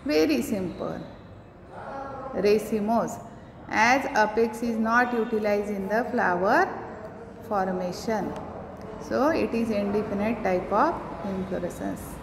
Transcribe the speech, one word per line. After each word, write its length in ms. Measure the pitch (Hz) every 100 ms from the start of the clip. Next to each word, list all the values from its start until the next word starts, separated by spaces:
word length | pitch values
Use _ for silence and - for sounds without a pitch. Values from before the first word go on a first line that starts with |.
Very 380 | 269 302 311 277
simple, 580 | - 202 180 - 165 165 - - - - - - - - - - - - -
racemose, 840 | - 202 214 214 220 208 233 170 - - - - - -
as 360 | 202 226 269 269
apex 540 | 214 214 226 233 -
is 160 | 240 220
not 360 | 220 233 247
utilized 560 | 240 220 220 208 208 208
in 180 | 202 190
the 160 | 214 247
flower 560 | 240 185 175 190 285 381 - - - - - - - -
formation. 880 | 208 190 180 180 180 - 214 180 - - - - - - -
So 300 | - 220 277
it 220 | 330 247
is 160 | 233 226
indefinite 720 | 208 202 208 214 196 214 233
type 280 | 196 180 180
of 240 | 196 302 - - - 202
inflorescence. 760 | 190 185 175 175 - 190 190 - -